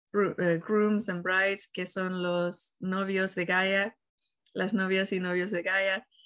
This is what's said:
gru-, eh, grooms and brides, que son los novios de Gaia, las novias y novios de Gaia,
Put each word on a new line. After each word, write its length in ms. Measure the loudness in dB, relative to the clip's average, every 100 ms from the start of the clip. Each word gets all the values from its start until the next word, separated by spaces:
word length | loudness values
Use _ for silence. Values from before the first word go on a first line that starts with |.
| _
gru-, 220 | 0 0 2
eh, 180 | 2 2 2
grooms 420 | 2 4 2 0
and 140 | -4
brides, 460 | 0 2 2 0 -6
que 140 | -8 -6
son 360 | -4 -4 -2
los 540 | 0 0 0 -4 -12 -8
novios 540 | -4 -2 0 0 0 -2
de 80 |
Gaia, 520 | 0 0 2 2 0 -6 _ _ _ _ _
las 220 | -4 0
novias 380 | 0 2 2 2
y 80 | -2
novios 300 | 0 0 0
de 100 | -2
Gaia, 460 | 0 0 0 -2 -6 _